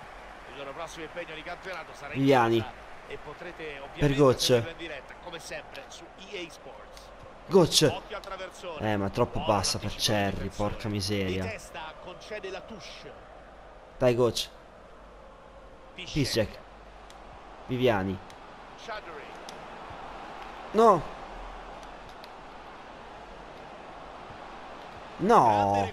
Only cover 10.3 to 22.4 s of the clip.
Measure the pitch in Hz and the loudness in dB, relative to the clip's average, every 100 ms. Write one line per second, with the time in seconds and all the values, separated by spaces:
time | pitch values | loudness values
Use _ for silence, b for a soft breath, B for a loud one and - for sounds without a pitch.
10.3 | 92 95 - 104 - 110 104 98 101 95 | 0 -4 -2 -2 -2 -2 -2 0 0 0
11.3 | 92 92 - - 170 156 156 180 170 - | 0 -2 -6 -10 -12 -12 -12 -14 -14 -10
12.3 | 214 190 185 - 214 - - 107 - - | -8 -8 -8 -10 -12 -12 -12 -14 -16 -16
13.3 | - - - - - - - 127 120 120 | -18 -18 -18 -18 -18 -18 2 4 6 4
14.3 | - - - - - - - - - - | 2 -4 -10 -20 -20 -20 -20 -20 -20 -20
15.3 | - - - - - - - 175 156 120 | -20 -20 -18 -18 -18 -18 -14 -4 0 2
16.3 | 117 101 - - - - - - - - | 2 2 -2 -16 -18 -18 -18 -18 -18 -16
17.3 | - - - - 127 123 104 95 95 - | -16 -16 -14 -4 4 6 6 2 -2 -6
18.3 | - - - - - - 214 180 151 131 | -16 -16 -16 -16 -14 -10 -10 -10 -12 -12
19.3 | - - - - - - - - - - | -12 -12 -12 -12 -12 -12 -12 -12 -12 -12
20.3 | - - - - 202 226 170 - - - | -12 -12 -12 2 8 10 10 4 -8 -12
21.3 | - - - - - - - - - - | -10 -10 -12 -12 -14 -14 -14 -14 -16 -16
22.3 | - | -16